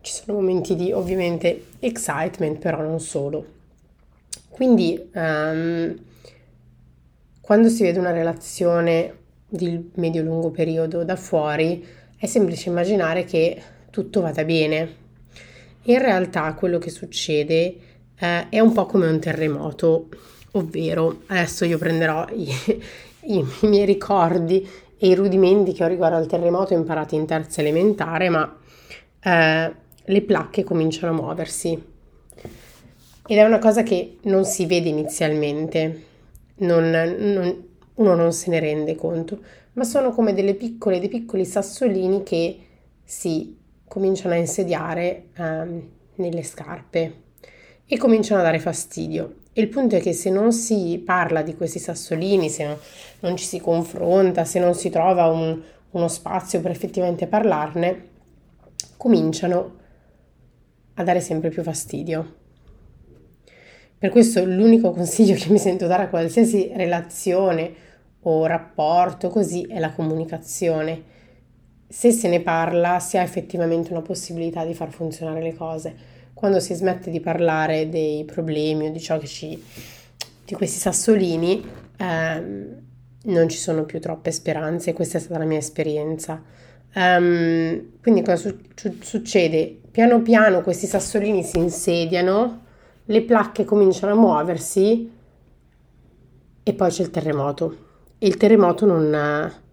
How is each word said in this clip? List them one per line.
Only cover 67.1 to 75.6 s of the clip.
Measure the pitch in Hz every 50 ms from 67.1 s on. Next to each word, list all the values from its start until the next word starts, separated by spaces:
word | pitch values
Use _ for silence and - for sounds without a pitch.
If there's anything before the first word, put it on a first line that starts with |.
| - - - 196 175 185 196 185 170 160 160 175 165 - - - _ _ _ _ _ _ _
o | 170 160 160 160
rapporto | 160 165 165 165 - - - 151 151 165 175 180 185 180 - - 180
così | 180 226 202 - 170 175 -
è | - 220 185
la | 160 156
comunicazione. | - - 165 156 160 160 165 165 170 160 - - - - 190 165 160 156 156 160 160 160 - _ _ _ _ _ _ _ _ _ _ _ _ _ _ _ _ _
Se | - - - 240 233
se | 233 - 180
ne | 175 175
parla, | 170 175 165 165 165 165 170 175 175 175 175 180
si | 175 - - 190
ha | 180
effettivamente | 175 - 190 165 - - 175 170 165 165 165 165 165
una | 180 165 160
possibilità | - 185 175 - - 170 165 165 165 165 170 165
di | 165 165
far | - 170 156 -
funzionare | - 170 160 147 - 165 160 156 160 165
le | 165 160
cose. | -